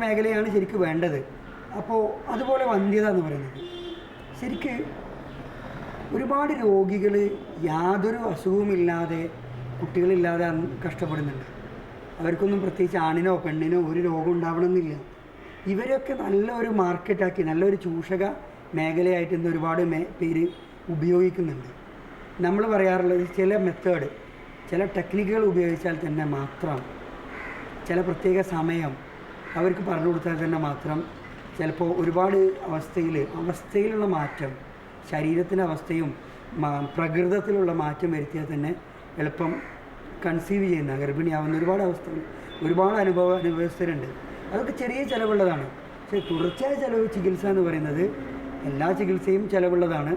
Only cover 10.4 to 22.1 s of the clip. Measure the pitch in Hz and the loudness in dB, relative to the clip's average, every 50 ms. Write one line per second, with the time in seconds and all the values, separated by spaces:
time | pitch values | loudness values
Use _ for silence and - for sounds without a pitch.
10.4 | 175 170 165 160 170 180 - - - 165 - - 180 151 156 151 147 143 135 131 | 2 0 0 0 -2 -2 -4 -4 -6 -6 -4 -4 -4 -2 -2 -2 -2 -4 -4 -6
11.4 | 127 - - - - - - - - - - - - - - - 165 165 170 - | -10 -12 -14 -14 -14 -14 -14 -14 -16 -16 -16 -16 -16 -14 -8 -4 -2 0 2 2
12.4 | 202 196 202 196 190 185 - - 180 175 190 185 160 165 165 170 175 190 185 170 | 2 2 4 2 2 0 2 2 2 2 2 2 2 2 2 4 4 4 2 2
13.4 | - 165 151 156 160 160 175 180 170 156 160 170 175 175 165 160 160 170 175 175 | 0 0 0 0 2 4 4 4 4 2 2 2 2 2 2 2 2 2 2 2
14.4 | 170 165 165 170 180 180 185 180 165 156 147 143 131 - - - - - - - | 2 0 2 2 4 4 4 4 2 0 -2 -6 -8 -12 -18 -20 -20 -20 -20 -18
15.4 | - - - - - 185 196 190 247 262 269 262 262 - 269 - - 196 196 196 | -18 -18 -16 -8 -4 -2 -2 0 0 0 0 0 0 -2 -4 -2 0 2 4 4
16.4 | 214 233 240 233 226 226 214 208 185 175 175 170 - - 202 175 196 180 180 - | 4 2 0 0 0 2 4 4 4 4 2 0 0 0 0 2 2 0 2 0
17.4 | 160 156 160 165 185 202 196 190 - 175 165 165 160 - 190 175 196 202 285 - | 0 2 2 4 4 4 4 2 0 -2 -2 -2 -2 -2 0 0 0 -2 -4 -6
18.4 | - - - - - - - 160 156 160 160 170 180 185 185 175 170 156 185 170 | -12 -16 -18 -18 -12 -6 -2 -2 0 0 2 4 4 4 4 2 2 0 0 0
19.4 | 170 170 165 160 160 165 165 175 175 170 160 156 175 - - - 175 165 165 160 | 0 0 0 0 0 0 2 2 2 2 2 0 -2 -4 -4 -2 0 2 2 2
20.4 | 170 180 175 - - - - - - - 165 151 160 175 180 180 185 180 180 185 | 2 0 0 -4 -14 -18 -20 -12 -8 -6 -2 0 4 4 6 6 6 4 2 0
21.4 | 175 156 135 131 127 - - - - - - - - - | -2 -2 -2 -6 -8 -12 -14 -16 -18 -18 -18 -18 -18 -18